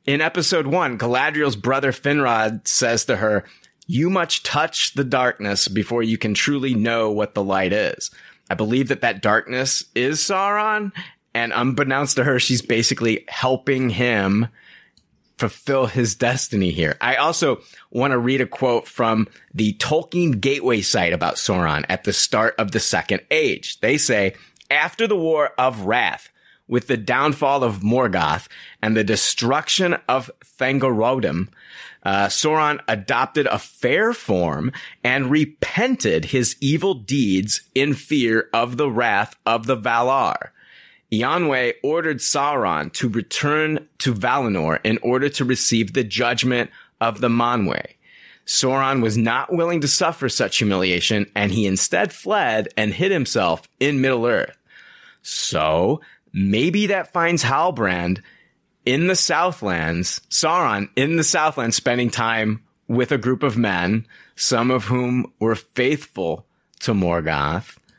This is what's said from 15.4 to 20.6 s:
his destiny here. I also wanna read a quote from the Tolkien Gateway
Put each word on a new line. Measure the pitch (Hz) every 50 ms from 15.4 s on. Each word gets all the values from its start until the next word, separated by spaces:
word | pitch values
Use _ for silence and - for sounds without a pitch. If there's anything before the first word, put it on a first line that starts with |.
| 123 104 - - - 143 135 135 127
his | 110 - 127 120 107 -
destiny | - 123 120 127 131 - - 117 101 92 87
here. | 76 87 80 73 - -
I | - 123 131
also | 123 147 160 160 - 170 139 127 - - - - - - _
wanna | - 120 131 143 131 120
read | 120 127 135 131
a | 127
quote | - - - 131 123 120 113 -
from | - - - 117 113 113 110 107 - - - - _ -
the | - 110 104 101
Tolkien | - - - 151 156 156 - - 175 175 156 123 98
Gateway | 98 135 143 135